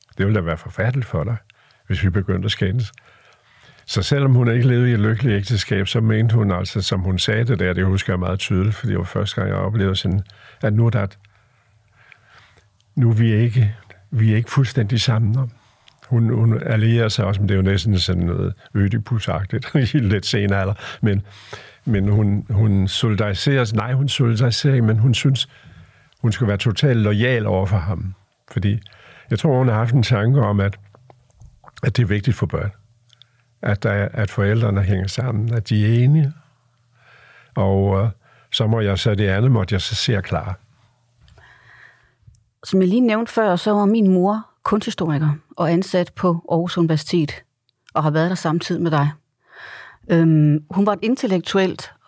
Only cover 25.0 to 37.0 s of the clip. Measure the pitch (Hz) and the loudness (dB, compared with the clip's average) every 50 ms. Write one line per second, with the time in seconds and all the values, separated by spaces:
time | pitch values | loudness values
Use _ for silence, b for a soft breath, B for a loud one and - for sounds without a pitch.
25 | 117 135 113 - - 135 135 - - b b b b b b b b b b b | 2 2 2 2 2 0 0 0 -4 b b b b b b b b b b b
26 | b b b b - 113 - - 123 101 101 98 - 117 98 - 151 139 120 113 | b b b b -2 -2 0 0 0 0 0 0 0 -2 0 2 2 2 2 2
27 | 104 104 104 101 120 127 127 113 104 104 95 92 98 90 104 90 80 95 87 85 | 2 2 2 2 2 2 0 0 0 0 0 0 0 0 0 0 0 -2 -4 -4
28 | 92 92 95 _ _ _ _ _ _ - - 92 87 101 107 107 - B B B | -6 -8 -10 _ _ _ _ _ _ -8 -6 -4 -2 -2 -2 -4 -6 B B B
29 | B B B B B B 110 - - 156 127 127 131 120 107 110 120 117 131 131 | B B B B B B -4 0 0 2 2 2 2 2 2 0 0 2 2 2
30 | 107 - 117 101 107 120 139 143 107 101 104 101 98 101 - - - - _ - | 2 2 2 2 2 2 2 2 2 2 2 0 0 -2 -4 -6 -16 -20 _ -20
31 | _ - - _ _ _ _ - - - - _ - - - - - 131 - 120 | _ -20 -20 _ _ _ _ -20 -20 -20 -20 _ -20 -20 -10 -4 -4 -2 0 0
32 | 117 85 104 101 - 127 101 - 101 76 - 76 - 101 - _ _ _ _ _ | 0 2 0 0 0 -2 0 0 -2 -4 -4 -4 -6 -6 -8 _ _ _ _ _
33 | _ _ b b b b b b b b b - - 107 101 - - 101 101 101 | _ _ b b b b b b b b b -8 -4 -4 -2 -2 0 -2 0 0
34 | 101 - - 110 104 - - 107 101 101 107 113 113 104 98 98 95 98 101 92 | -2 -4 -4 -4 -4 -4 -2 -2 0 0 2 2 0 0 0 0 0 0 0 0
35 | 95 98 - 117 123 127 110 107 110 113 120 113 - - 107 107 104 110 117 120 | -2 -4 -4 -4 -4 -2 -2 -2 -2 -2 -2 -4 -2 0 0 2 2 2 2 4
36 | 123 139 151 160 143 139 - - _ _ _ _ _ _ _ _ _ _ b b | 4 4 4 4 2 0 -2 -8 _ _ _ _ _ _ _ _ _ _ b b